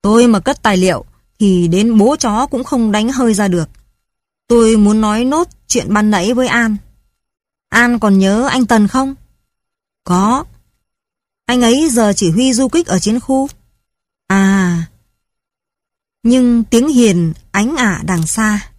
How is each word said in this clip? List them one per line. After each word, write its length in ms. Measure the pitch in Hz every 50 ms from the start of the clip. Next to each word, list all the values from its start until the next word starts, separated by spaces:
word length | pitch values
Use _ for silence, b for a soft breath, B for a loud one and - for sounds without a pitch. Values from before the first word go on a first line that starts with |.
"Tôi 260 | - 202 220 233 247
mà 120 | 240 220 190
cất 220 | - - 302 -
tài 160 | - 214 202
liệu, 280 | 185 185 185 165 110 - _ _ _ _ _ _ _
thì 280 | 220 196 185 180 175
đến 300 | 170 170 190 214 233 233
bố 180 | 214 202 247 294
chó 320 | 311 - 233 208 220 254 294
cũng 120 | - 226 262
không 280 | - - 247 226 220
đánh 180 | 202 214 214 233
hơi 240 | 269 254 254 233 214
ra 140 | 202 208
được. 220 | 196 175 175 160 - - _ _ _ _ _ _ _ _ _ _ _ _ _ _
Tôi 300 | _ 240 233 226 220 226
muốn 240 | 214 208 202 214 220
nói 240 | 220 208 208 220 240
nốt 220 | 262 285 320 349 - - _ _
chuyện 260 | _ - 240 - - 202
ban 160 | 208 214 214
nãy 220 | 214 185 175 208 247
với 140 | 240 254
An. 300 | 233 - 233 233 220 214 202 - _ _ _ _ _ _ _ _ _ _ _ _ _ _ _ _ _
An 300 | - 226 240 240 240 220
còn 200 | 220 208 196 190
nhớ 280 | 190 190 202 220 247
anh 180 | 277 - 262 247
Tần 220 | 196 240 214 208
không?" 280 | 196 - 262 269 269 269 - _ _ _ _ _ _ _ _ _ _ _ _ _ _ _ _ _
"Có." 420 | - 180 180 196 214 247 277 320 - - _ _ _ _ _ _ _ _ _ _ _ _ _ _ _ _ _ _
"Anh 160 | - 247 247
ấy 280 | 240 226 240 277 320 320
giờ 240 | 233 240 226 208 196
chỉ 160 | - 208 170
huy 220 | 160 208 254 262 254
du 140 | 226 269
kích 200 | 254 - 339 339
ở 120 | - 185 185
chiến 200 | - 208 220 247
khu." 280 | - - 262 262 269 277 - _ _ _ _ _ _ _ _ _ _ _ _ _ _
"À." 600 | _ 190 196 196 190 196 196 185 180 175 170 165 - _ _ _ _ _ _ _ _ _ _ _ _ _ _ _ _ _ _ _ _ _ _ _ _ _ _ -
Nhưng 400 | 226 247 262 247 240 240 233 226
tiếng 240 | - - 226 254
Hiền 460 | 311 294 240 240 220 185 175 170 165 156 - _ _
ánh 240 | - 196 208 247 320
ả 280 | 294 247 208 180 - -
đằng 220 | 180 190 170 160
xa. 440 | 160 - 220 220 214 208 202 - - -